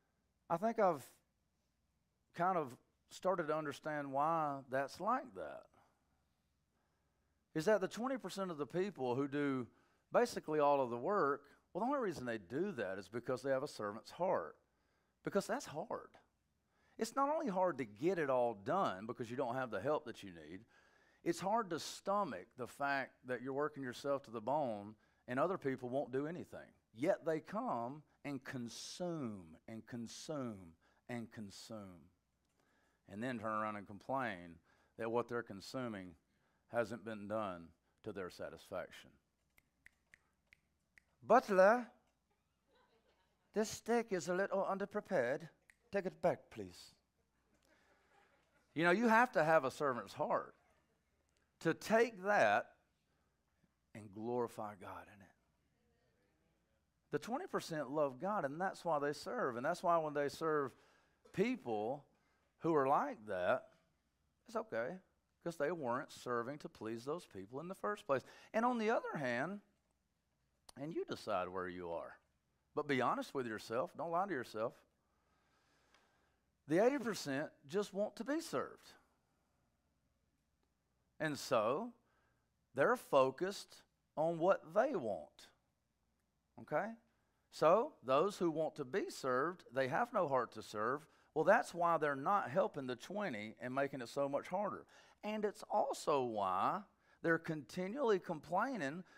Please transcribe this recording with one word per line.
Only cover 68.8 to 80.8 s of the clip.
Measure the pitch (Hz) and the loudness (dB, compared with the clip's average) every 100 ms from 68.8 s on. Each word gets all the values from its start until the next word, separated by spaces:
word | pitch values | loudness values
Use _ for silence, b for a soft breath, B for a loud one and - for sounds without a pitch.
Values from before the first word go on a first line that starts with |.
| 214 | 2
other | 240 480 262 | 2 0 -2
hand, | 127 120 160 202 - _ _ _ _ _ _ _ _ _ - - | 0 0 -2 -6 -14 _ _ _ _ _ _ _ _ _ -20 -10
and | 147 330 | -6 -4
you | 392 | -4
decide | 143 - 95 90 | -4 0 0 0
where | 92 90 | -2 -4
you | 90 85 | -4 -4
are, | 82 67 - _ _ _ _ _ 147 | -6 -6 -14 _ _ _ _ _ -4
but | 147 | 0
be | 127 | 2
honest | 123 233 - | 2 0 -4
with | 139 120 | -4 -4
yourself, | 107 - 117 175 120 | -6 -4 -2 -2 -4
don't | 165 | -2
lie | 170 202 | 0 0
to | |
yourself, | 139 113 107 117 - _ _ _ b b b b b b b b b b b b b b _ - | -4 -4 -4 -4 -4 _ _ _ b b b b b b b b b b b b b b _ 2
the | 165 | 4
eighty | 240 285 | 6 4
percent | 220 180 143 135 156 _ 139 | -2 -4 -2 -4 -4 _ -6
just | 185 196 | -4 -2
want | 185 208 - | -2 -4 -4
to | |
be | 226 311 | -4 -4
served. | 320 131 78 - - - _ _ _ _ _ _ _ _ _ _ _ _ _ _ _ _ _ _ | -2 -4 -4 -8 -20 -20 _ _ _ _ _ _ _ _ _ _ _ _ _ _ _ _ _ _